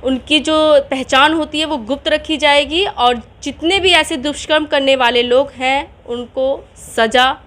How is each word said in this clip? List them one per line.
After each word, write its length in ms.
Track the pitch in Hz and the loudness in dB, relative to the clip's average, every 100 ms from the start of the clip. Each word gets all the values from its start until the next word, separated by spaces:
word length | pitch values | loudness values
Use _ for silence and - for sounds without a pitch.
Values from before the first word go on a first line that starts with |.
उनकी 360 | 240 262 - 302 | -2 -4 0 0
जो 400 | 269 311 311 294 | 2 0 4 2
पहचान 540 | 277 269 254 262 294 | 2 -6 0 2 4
होती 260 | 320 302 302 | 2 -4 -4
है 60 | 311 | -4
वो 120 | 294 | -6
गुप्त 300 | 214 269 - | -4 -6 -2
रखी 300 | 302 302 311 | -2 -2 -2
जाएगी 480 | 277 285 285 320 403 | 2 2 2 -2 -4
और 360 | - 240 240 214 - | 0 0 0 -8 -14
जितने 360 | 294 - 311 392 | -12 -6 -2 0
भी 120 | 359 | 2
ऐसे 260 | 339 311 320 | 2 2 -4
दुष्कर्म 480 | 269 285 - 311 302 | -6 -6 -2 -2 0
करने 300 | 294 269 262 | -2 2 2
वाले 280 | 240 240 | 2 0
लोग 280 | 247 247 277 | 2 2 0
हैं 540 | 240 262 269 311 - - | -4 -2 -2 -4 -16 -12
उनको 640 | 240 240 - 262 277 - - - - | -10 -8 -4 -4 -4 -10 -20 -12 -2
सज़ा 420 | 226 247 254 294 | 2 4 2 0